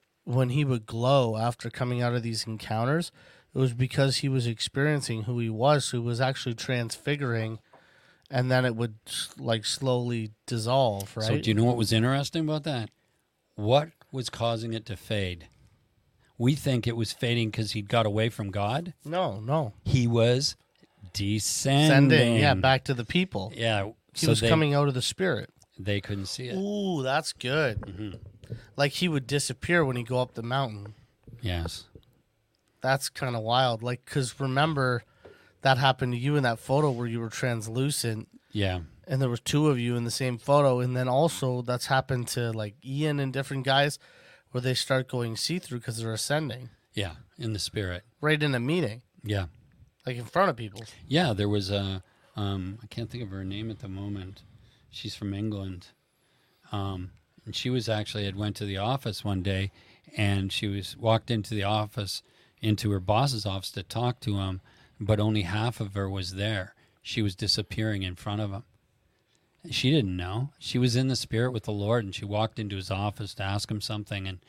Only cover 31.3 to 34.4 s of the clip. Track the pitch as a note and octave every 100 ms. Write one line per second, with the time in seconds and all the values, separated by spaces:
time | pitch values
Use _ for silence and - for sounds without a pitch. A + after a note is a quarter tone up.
31.3 | - G2+ F2 E2 - - - _ _ _
32.3 | _ _ _ _ _ C3 C3+ - - C3
33.3 | A#2 A2 B2 C3 A2+ A#2+ B2+ - D3 B2+
34.3 | -